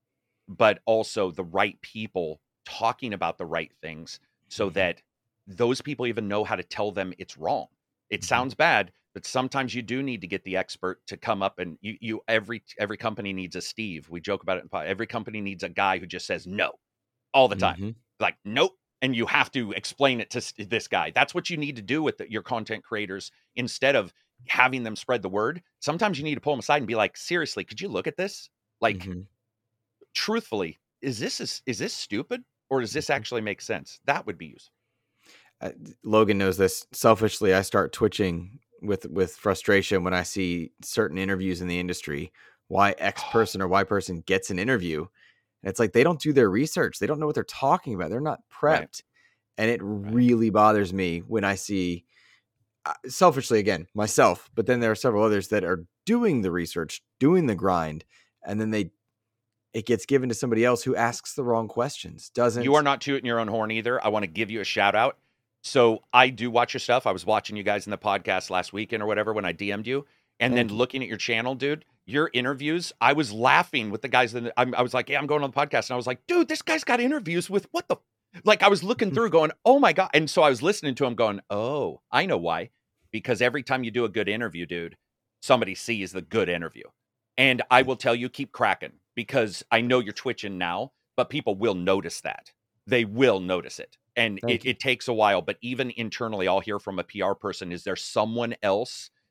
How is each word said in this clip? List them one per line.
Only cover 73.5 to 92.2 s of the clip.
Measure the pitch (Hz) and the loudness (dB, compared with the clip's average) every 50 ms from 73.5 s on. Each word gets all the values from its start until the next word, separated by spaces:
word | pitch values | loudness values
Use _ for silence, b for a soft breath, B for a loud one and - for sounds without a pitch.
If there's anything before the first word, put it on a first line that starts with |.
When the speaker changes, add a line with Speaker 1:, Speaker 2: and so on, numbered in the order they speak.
| 135 160 175 - - 139 113 107 | 6 6 4 2 -2 -4 -4 -4
Speaker 1:
with | 101 107 | -6 -6
the | - 135 | -4 0
guys | 120 127 127 117 | 2 2 2 2
that | 113 123 117 117 - | 0 -4 -6 -4 0
I'm, | - 127 127 120 | 0 0 0 2
I | - | 0
was | 123 123 - | 0 0 0
like, | 127 117 - | -2 -2 -2
"Yeah, | 143 143 | -4 -4
I'm | 143 143 | -2 0
going | 151 151 143 | 0 0 -2
on | 139 | -2
the | 127 - | -2 -2
podcast." | 147 147 - 127 110 - | -2 0 0 -2 -2 -2
And | 127 | -4
I | 123 | -4
was | 117 123 | -4 -4
like, | 127 123 _ | -6 -6 _
"Dude, | - 349 349 330 - | -2 2 2 2 0
this | 311 311 | -2 -6
guy's | - - 311 320 - | -4 -2 -2 -2 0
got | - 240 240 | 0 0 2
interviews | 240 254 302 302 220 151 170 175 175 - | 2 0 0 -2 -4 -4 -2 -2 -2 -2
with | 190 202 196 - | -2 -4 -4 -4
what | - 339 349 - | -6 -6 -4 -4
the | - - _ _ _ _ _ _ - | -4 -6 _ _ _ _ _ _ -20
f-," | 180 - | -2 4
like, | 208 214 - - | 4 4 6 6
I | 202 | 6
was | 202 185 | 6 4
looking | - 185 302 - 226 196 | 2 0 0 0 0 0
Speaker 2:
<laughs> | 156 | 2
Speaker 1:
through | 226 233 220 | 0 2 4
going, | 151 165 156 151 - - - | 6 6 6 4 2 2 6
"Oh | - 254 285 | 6 6 8
my | 285 202 | 8 6
God." | 156 165 190 - - | 4 4 2 2 4
And | 151 160 147 | 2 2 2
so | - - | 4 6
I | 160 151 | 6 6
was | 135 117 | 6 4
listening | 113 170 208 - - 147 131 | 2 0 0 0 -2 -4 -2
to | 120 143 | 0 0
him | 127 117 | 0 0
going, | 107 120 107 101 101 - - | 2 0 0 0 -2 -6 -6
"Oh, | 101 104 107 120 143 147 127 87 76 - _ _ | -4 -4 -2 -2 -2 -2 -4 -4 -6 -8 _ _
I | - 127 160 | 0 0 2
know | 196 151 95 | 2 0 0
why." | 85 85 85 82 87 117 _ _ _ _ _ _ _ _ | 0 0 -2 -2 -4 -8 _ _ _ _ _ _ _ _
Because | - 110 - - 123 95 | -10 -6 -2 -2 0 2
every | 120 123 120 147 127 | 2 2 0 0 -2
time | - 135 131 127 | -2 -2 -2 -2
you | 117 | -2
do | 107 123 120 | -2 -2 -2
a | 110 | -2
good | 90 110 104 92 | 0 -2 -2 -2
interview, | 104 110 120 110 78 85 87 | -2 -4 -4 -6 -8 -8 -10
dude, | 82 87 85 85 85 - _ _ _ _ _ _ _ _ _ | -8 -8 -8 -8 -10 -12 _ _ _ _ _ _ _ _ _
somebody | - - 139 120 113 95 95 | 2 4 4 4 4 0 -6
sees | - - - 117 107 95 90 - | -6 -6 -6 -4 -4 -6 -6 -8
the | 95 | -10
good | 82 - - 110 98 85 | -8 -4 -2 0 0 0
interview. | 87 85 82 80 - - 53 - _ _ _ _ _ _ _ _ _ - | 0 -2 -4 -8 -12 -16 -20 -20 _ _ _ _ _ _ _ _ _ 2
And | 131 135 127 120 - - | 2 2 2 0 2 4
I | 127 127 | 6 6
will | 135 127 131 - | 6 4 0 -2
tell | - 135 120 | 0 0 0
you, | 120 120 127 | 0 0 -4
keep | - - 139 - - | -6 -8 -10 -10 -4
cracking, | - 123 104 95 - - 71 - _ _ _ _ | 0 0 0 0 0 -4 -12 -16 _ _ _ _
because | - 117 - - 139 117 107 87 - - - | -10 -6 -2 0 0 0 0 -2 -8 -4 0
I | - 113 | 2 2
know | 117 123 127 127 | 4 4 2 2
you're | 123 98 104 | 2 0 -6
twitching | - - 131 117 - - 104 98 90 | -8 -6 -6 -6 -6 -8 -10 -6 -6
now, | 90 87 87 95 117 139 _ _ _ _ _ - | -4 -4 -4 -6 -8 -10 _ _ _ _ _ -4
but | 123 - | -2 -2
people | - 135 - - 104 | -2 -4 -2 -2 -2
will | 95 104 117 98 | 0 0 0 0
notice | 90 87 90 95 98 90 82 - - | 0 2 2 2 2 0 -4 -8 -8